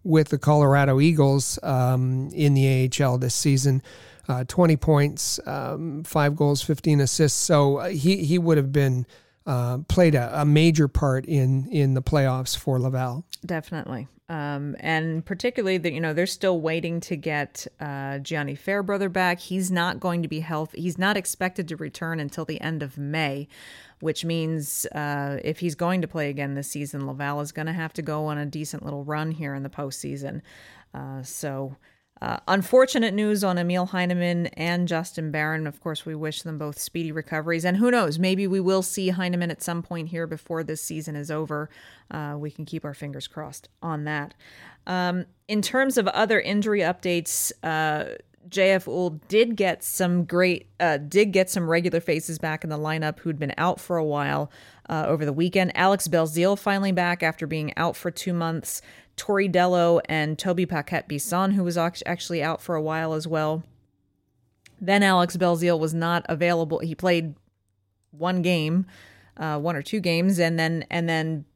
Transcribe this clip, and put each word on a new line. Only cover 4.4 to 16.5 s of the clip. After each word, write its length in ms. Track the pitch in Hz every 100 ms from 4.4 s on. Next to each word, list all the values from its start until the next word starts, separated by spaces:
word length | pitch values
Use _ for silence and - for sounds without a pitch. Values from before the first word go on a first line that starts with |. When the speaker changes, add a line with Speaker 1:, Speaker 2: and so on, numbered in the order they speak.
| 127
Speaker 1:
twenty 280 | - 170 156
points, 640 | - 147 143 - - - -
um, 560 | 143 127 139 160 147
five 300 | 160 160 147
goals, 280 | 147 147 143
fifteen 380 | - 147 - 147
assists. 380 | 139 - 151 -
So, 400 | - 151 143 139
uh, 100 | 180
he, 360 | 175 160 196
he 140 | 151 180
would 180 | 170 156
have 160 | 135
been, 340 | 143 135 127 120 - _ _ -
uh, 320 | 127 120 127 -
played 260 | - 175
a, 260 | 143 120 139
a 40 |
major 440 | 147 151 165 156 143
part 380 | - 143 131 131
in, 420 | 151 131 135 135
in 240 | 165 139
the 80 | 131
playoffs 540 | 127 151 135 127 127 -
for 240 | - 127
Laval. 440 | 131 131 127 131 - -
Speaker 2:
Definitely. 640 | 175 165 - 160 - 123 139 _ -
Um, 480 | 160 147 143 143 -
and 460 | - 160 160 160
particularly 540 | - 185 247 247 196 185
that, 140 | 165
you 80 | 151
know, 120 | 165
they're 120 | 151
still 360 | 185 - 190